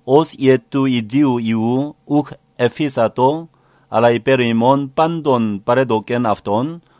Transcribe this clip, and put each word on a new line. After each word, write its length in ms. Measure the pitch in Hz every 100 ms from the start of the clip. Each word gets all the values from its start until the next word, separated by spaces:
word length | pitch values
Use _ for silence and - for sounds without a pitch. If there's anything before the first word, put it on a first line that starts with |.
| -
os 280 | 143 156
ietu 520 | - 135 131 - 139 135
idiu 520 | 120 107 135 143 120
iu, 560 | 113 113 113 127 147 - -
uc 280 | 147 - - _ -
effisato, 920 | 120 - 147 127 110 - 131 156 165 _ _ _ _
ala 200 | 110 117
hyper 280 | 117 123 131
imon 480 | 120 113 120 139 139
pandon 720 | 135 160 165 147 123 110 101
paredocen 600 | 113 123 127 110 104 120 120
afton, 540 | 98 101 104 147 170 -